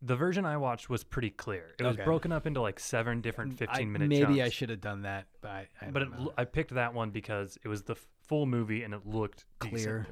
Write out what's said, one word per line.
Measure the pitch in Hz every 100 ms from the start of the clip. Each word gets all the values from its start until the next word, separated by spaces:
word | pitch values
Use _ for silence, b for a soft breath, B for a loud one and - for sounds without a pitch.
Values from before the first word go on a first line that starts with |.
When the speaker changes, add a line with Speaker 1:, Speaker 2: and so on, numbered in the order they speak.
Speaker 1:
The | 127 123
version | 180 190 170
I | 147
watched | 131 117 -
was | 120
pretty | - 135 110
clear. | - - 95 82 -
It |
was | 123 107
Speaker 2:
Okay. | 123
Speaker 1:
broken | 160 170
up | 160 160
into, | 139
like, | 107 -
seven | - 117 117 117
different | 113 110 95
Speaker 2:
I, | 127
Speaker 1:
fifteen-minute | 113 131 110 104 147
Speaker 2:
maybe | 143 143 139
I | 120
Speaker 1:
chunks. | -
Speaker 2:
should | 117
have | 104
done | 104 101
that, | 101 98 - -
but | 104
I, | 98 98 -
I | -
Speaker 1:
But | 139
Speaker 2:
don't | 135
Speaker 1:
it, | 123
Speaker 2:
know. | 147
Speaker 1:
l-, | -
I | 123
picked | 156 151
that | 127 120
one | 120 110
because | 104 107 101 98 -
it | 110
was | 104
the | - 113
f-, | - _ -
full | 151 135
movie | 120 110 110
and | 107
it | 104 101
looked | 110 104 - - -
Speaker 2:
Clear. | 113 117 107 110
Speaker 1:
decent. | 107